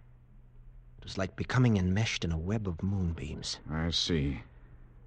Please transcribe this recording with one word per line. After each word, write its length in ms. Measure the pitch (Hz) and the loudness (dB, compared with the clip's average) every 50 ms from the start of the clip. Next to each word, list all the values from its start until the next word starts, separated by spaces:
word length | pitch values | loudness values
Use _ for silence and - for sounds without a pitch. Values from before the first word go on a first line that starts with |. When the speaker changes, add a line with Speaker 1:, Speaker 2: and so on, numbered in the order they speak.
| - - - - - - - - - - - - - - - - - - - - | -20 -20 -20 -20 -20 -20 -20 -20 -20 -20 -20 -20 -20 -18 -20 -20 -20 -20 -20 -16
Speaker 1:
It 60 | - | -14
was 120 | - - | -10 -4
like 180 | 98 95 90 - | -4 -4 -4 -2
becoming 440 | - - - - 127 127 120 110 98 | -6 -4 2 4 6 6 8 6 6
enmeshed 460 | 90 90 92 107 113 - - - - | 4 4 4 2 2 0 0 -2 -2
in 60 | 85 | 0
a 80 | 82 80 | 0 -2
web 300 | 80 92 107 117 104 95 | 0 0 -2 0 0 -2
of 140 | 82 - | -2 -2
moonbeams. 760 | 95 95 101 98 90 85 80 65 65 76 78 - - - - - - - | 0 0 0 2 0 0 -2 -2 -6 -6 -8 -6 -6 -8 -8 -8 -8 -6
Speaker 2:
I 180 | 78 78 82 85 | -4 -2 0 0
see. 520 | 82 - - - 87 78 69 71 67 - - - - - - - - - - - - - - | 0 0 2 2 2 2 2 0 -2 -4 -8 -14 -20 -20 -20 -20 -20 -20 -20 -20 -20 -20 -20